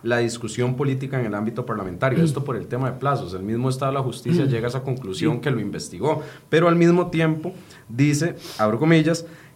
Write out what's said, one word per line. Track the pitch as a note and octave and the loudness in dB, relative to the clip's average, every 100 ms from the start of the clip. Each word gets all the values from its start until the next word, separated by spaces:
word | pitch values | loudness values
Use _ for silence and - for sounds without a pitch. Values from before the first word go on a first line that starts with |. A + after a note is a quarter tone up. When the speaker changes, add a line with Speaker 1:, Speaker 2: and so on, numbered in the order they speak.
Speaker 1:
la | A#2 A#2+ | 0 0
discusión | A#2 - A2 A#2+ B2 C3 | 0 -4 -8 -2 -2 0
política | C#3+ C3 C3+ C3+ | -2 -2 -2 -4
en | A2+ | -2
el | |
ámbito | G#2 G#2+ A#2 A#2+ | -2 -4 -4 -6
parlamentario". | G#2+ F#2+ F2+ C3 B2+ | -6 -6 -2 0 4
Speaker 2:
Mm. | |
Speaker 1:
Esto | E3 C#3 | 2 2
por | C#3 | -4
el | A2+ F2 | -6 -4
tema | A#2+ C3 | -2 -2
de | B2+ | -2
plazos. | C3+ B2+ F2+ | -2 -2 -4
El | F#2 | -6
mismo | F#2+ A#2 C3 | -4 -2 -2
estado | B2+ C#3 | 0 -2
de | C#3 | -2
la | |
justicia | B2+ - - E3+ | -4 -6 0 2
Speaker 2:
Mm. | C#3 | 2
Speaker 1:
llega | A#2+ A#2+ | 0 -2
a | |
esa | C3 | -4
conclusión | C3 A#2 F#2+ F#2 D#3 C3 | -4 -6 -6 -2 0 0
Speaker 2:
Sí. | |
Speaker 1:
que | D3 | 0
lo | A#2+ | -2
investigó, | G2+ F2 - F2 B2+ D3+ - - - | -2 -6 -10 -4 -2 -2 -4 -16 0
pero | D#3 E3+ | 4 6
al | E3+ | 6
mismo | E3+ F3 F3 | 6 6 2
tiempo | E3 D#3+ D#3 E3+ - - - - | 0 0 0 -4 -10 -20 -20 -12
dice, | A#2 D3 C#3+ E3+ - - - | 2 2 4 0 -4 -14 0
abro | G#2+ A2+ | 0 2
comillas, | D#3 E3 D#3 E3 - - - | 4 6 4 0 -4 -16 -20